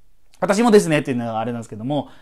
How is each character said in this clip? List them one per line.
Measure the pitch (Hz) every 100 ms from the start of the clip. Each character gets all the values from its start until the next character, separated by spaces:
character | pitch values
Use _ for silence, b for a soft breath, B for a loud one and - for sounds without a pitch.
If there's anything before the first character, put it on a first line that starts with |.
| - - - -
私 | 175 196
も | 240
で | 202
す | 170
ね | 147
っ |
て | -
い |
う | 120
の | 117
が | 110
あ | 117
れ |
な | 120
ん |
で |
す | 113
け | 104
ど | 120
も、 | 147 - b